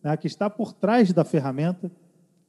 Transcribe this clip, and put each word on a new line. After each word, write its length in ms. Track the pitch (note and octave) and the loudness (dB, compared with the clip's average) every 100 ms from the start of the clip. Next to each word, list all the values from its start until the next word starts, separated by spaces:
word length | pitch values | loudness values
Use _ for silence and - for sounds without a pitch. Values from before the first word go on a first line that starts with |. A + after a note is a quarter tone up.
né, 120 | D3 | -2
que 120 | D3+ D#3 | -4 -4
está 240 | - G#3 | -4 -6
por 200 | G#3 A3 | -4 -8
trás 400 | - F#3+ A#3+ F#3+ | -2 2 4 4
da 120 | E3+ | 4
ferramenta, 680 | D3+ E3 C3+ C3 D#3+ F3+ F3+ - _ _ _ _ | 2 0 -2 -2 -2 -4 -10 -12 _ _ _ _